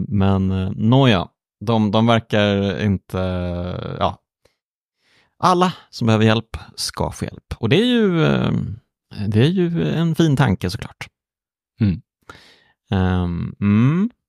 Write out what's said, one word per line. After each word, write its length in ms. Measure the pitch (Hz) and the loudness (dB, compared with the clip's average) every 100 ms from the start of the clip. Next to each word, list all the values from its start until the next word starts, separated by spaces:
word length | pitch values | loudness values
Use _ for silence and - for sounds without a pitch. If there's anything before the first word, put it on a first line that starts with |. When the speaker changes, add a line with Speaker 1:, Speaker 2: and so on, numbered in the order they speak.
| - | -2
Speaker 1:
men, 420 | 101 98 98 95 | 0 2 2 0
eh, 200 | 95 92 104 | -2 -4 -2
nåja, 520 | 110 131 135 95 80 _ _ _ 104 | 2 4 4 2 -2 _ _ _ -2
de, 240 | 113 104 | 0 2
de 160 | 107 113 | 2 2
verkar 760 | 113 - 107 104 98 98 73 | 2 0 0 2 2 0 -2
inte, 360 | 104 92 - 92 92 90 90 87 90 90 87 90 | -2 -2 -4 -6 -4 -4 -6 -6 -6 -8 -10 -4
ja. 200 | 92 - _ _ _ _ _ _ _ _ _ _ _ _ | -4 -4 _ _ _ _ _ _ _ _ _ _ _ _
Alla 340 | 175 180 180 - - | 0 2 0 -4 -16
som 160 | - 113 | -4 0
behöver 180 | 110 | 4
hjälp 320 | 110 113 - - - | 4 2 -2 -12 -14
ska 360 | - - - 78 | -10 -8 -6 -8
få 140 | - | -6
hjälp. 300 | - - - - | -10 -12 -14 -6
Och 100 | 110 | 0
det 80 | 151 | 0
är 100 | 247 | 2
ju, 380 | 240 208 170 | 2 2 2
eh, 280 | 147 131 123 117 - 107 _ _ _ 101 101 | 2 0 0 -2 -4 -10 _ _ _ -8 -2
det 120 | 107 | 2
är 80 | 143 | 2
ju 400 | 190 175 165 160 | 2 -2 -2 -2
en 260 | 156 165 | -2 -2
fin 220 | 160 165 135 | 2 2 2
tanke, 340 | 123 92 90 | 2 0 -4
såklart. 360 | - - - - _ _ _ _ _ _ - | -8 -12 -16 -20 _ _ _ _ _ _ -2
Speaker 2:
Mm. 200 | 104 82 - _ - - - _ _ _ _ | -2 -2 -8 _ -20 -20 -20 _ _ _ _
Speaker 1:
Ehm, 640 | 98 92 92 87 85 85 - | 0 2 0 -2 -4 -8 -2
mm. 500 | 101 104 127 170 226 - | 2 4 4 2 -2 -6